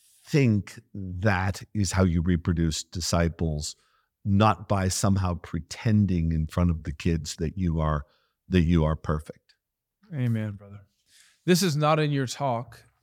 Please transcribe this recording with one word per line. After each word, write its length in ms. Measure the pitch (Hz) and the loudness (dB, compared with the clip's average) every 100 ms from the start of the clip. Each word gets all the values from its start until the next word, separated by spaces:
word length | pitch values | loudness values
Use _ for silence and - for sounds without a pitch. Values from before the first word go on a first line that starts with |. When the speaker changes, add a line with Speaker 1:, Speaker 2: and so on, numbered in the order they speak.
| _ _ - | _ _ 0
Speaker 1:
think 520 | 156 127 104 95 - - | 2 4 2 0 -12 -18
that 680 | 101 92 90 107 92 95 - - | -14 -10 -4 0 0 -2 -6 -6
is 180 | 107 95 | -4 0
how 100 | 95 | 2
you 180 | 95 85 | 4 2
reproduce 600 | 85 87 - 85 82 76 | 2 0 0 0 0 -2
disciples, 920 | - 90 80 85 85 - 82 76 73 - _ _ _ _ | -8 -8 -2 0 0 0 -4 -4 -8 -12 _ _ _ _
not 440 | 104 98 110 101 101 | 0 4 4 2 -2
by 200 | 101 92 | 0 0
somehow 480 | - 101 95 92 85 | 0 2 2 0 -4
pretending 960 | - 85 - - 117 107 98 87 82 | -6 -10 -10 -6 0 2 4 2 0
in 160 | 80 78 | 0 -2
front 240 | - 87 | 0 0
of 120 | 82 | 0
the 80 | 76 | -6
kids 440 | 73 90 82 76 - | -4 -2 -2 -4 -6
that 200 | 78 95 | -6 -2
you 220 | 87 80 | -2 0
are, 260 | 78 76 - _ _ _ - | 0 -2 -4 _ _ _ 0
that 120 | 92 | 2
you 200 | 82 85 | 4 4
are 120 | 78 78 | 2 -2
perfect. 600 | - 78 - - _ _ _ _ _ _ 214 | -4 -6 -6 -18 _ _ _ _ _ _ -14
Speaker 2:
Amen, 400 | 151 123 113 107 | -6 -4 -4 -6
brother. 280 | 101 101 101 - _ _ _ _ _ - | -10 -16 -20 -20 _ _ _ _ _ 0
This 160 | 180 | 2
is 140 | 185 147 | 2 0
not 220 | 151 156 | 2 2
in 120 | 151 | 0
your 140 | 143 127 | -2 -4
talk. 540 | - 143 117 120 - _ _ | -4 -4 -4 -8 -18 _ _